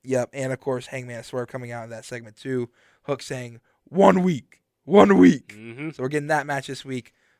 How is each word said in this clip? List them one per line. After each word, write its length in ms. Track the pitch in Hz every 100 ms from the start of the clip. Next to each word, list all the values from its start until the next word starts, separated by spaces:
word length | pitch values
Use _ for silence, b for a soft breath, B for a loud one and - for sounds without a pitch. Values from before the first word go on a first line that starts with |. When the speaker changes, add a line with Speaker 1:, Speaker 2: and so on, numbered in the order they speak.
Speaker 1:
Yep, 260 | 131 127 120
and 200 | 139 131
of 60 | 131
course, 260 | - 127 -
Hangman 360 | 135 123 117
Swerve 240 | 117 127 120
coming 240 | 131 120
out 120 | 120
in 60 | 113
that 160 | 113 -
segment 300 | 123 113 104
too. 320 | 135 127 117 _ _ _
Hook 200 | - 135
saying, 360 | - 131 123 113 _ _ _
"One 360 | 175 196 185
week, 400 | 185 143 - _ _ _
one 340 | - 202 196 190
week." 300 | 180 143 - 147
Speaker 2:
Mm-hmm. 320 | 113 120 156
Speaker 1:
So 120 | 147
we're 60 | 131
getting 180 | 151 147
that 180 | 151 143
match 220 | 139 135
this 180 | 131 135
week, 260 | 131 - _ _